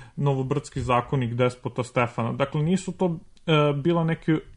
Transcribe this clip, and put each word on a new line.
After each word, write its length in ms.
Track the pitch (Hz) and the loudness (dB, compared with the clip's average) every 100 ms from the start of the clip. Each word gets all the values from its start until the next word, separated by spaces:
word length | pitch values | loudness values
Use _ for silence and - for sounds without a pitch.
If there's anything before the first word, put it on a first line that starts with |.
| - - | -14 -4
novobrdski 640 | 143 135 131 139 - 135 | -2 0 -2 -4 -4 -6
zakonik 520 | 123 123 - 139 120 | 0 0 2 -2 -2
despota 500 | 120 123 - 117 - | 0 0 0 -8 -6
Stefana. 480 | 117 127 120 - 117 | -4 0 0 0 -4
Dakle, 280 | 123 139 156 | -2 -2 0
nisu 280 | 151 185 - | 0 0 -2
to, 260 | - 185 160 - - - | -2 -2 -2 -10 -8 0
e, 260 | 156 147 | 4 4
bila 300 | 143 160 170 | 2 0 2
neke 320 | 165 165 - 156 - | 0 0 0 0 -2